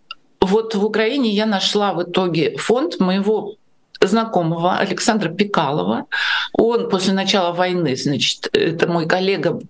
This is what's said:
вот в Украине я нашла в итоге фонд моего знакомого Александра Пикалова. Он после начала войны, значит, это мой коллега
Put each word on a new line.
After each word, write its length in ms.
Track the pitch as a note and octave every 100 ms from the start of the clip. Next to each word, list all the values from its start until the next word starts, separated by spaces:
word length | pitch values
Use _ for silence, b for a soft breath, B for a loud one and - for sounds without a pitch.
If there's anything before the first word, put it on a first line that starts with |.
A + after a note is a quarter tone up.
| - - _ _
вот 340 | F#3 G#3+ A3
в 100 | G#3
Украине 460 | G#3 G#3 A3 C#4+ A3+
я 160 | G3+ A3
нашла 460 | G3 - G3+ G3+
в 100 | E3
итоге 540 | F3+ F#3 F#3 E3 C3+ -
фонд 440 | - A#3+ E4 -
моего 560 | F#3 F#3+ G3 G#3+ - - _ _ _ -
знакомого 760 | F#3+ A3+ A3+ F#3 E3 E3+ F3 -
Александра 520 | G3+ F3 - G#3+ E3
Пикалова. 800 | E3+ G3+ G#3+ C3+ D#3 F3+ A#3 - B B B B
Он 360 | - A3+ A#3 A#3
после 240 | F#3+ G3
начала 400 | F#3+ G3 G#3 F3
войны, 440 | F3 F3+ F3+ D#3 C3
значит, 520 | C#3+ D3+ - - -
это 340 | - - D#3+ E3+
мой 220 | E3+ D#3+
коллега 500 | F#3 F#3+ F#3+ E3+ -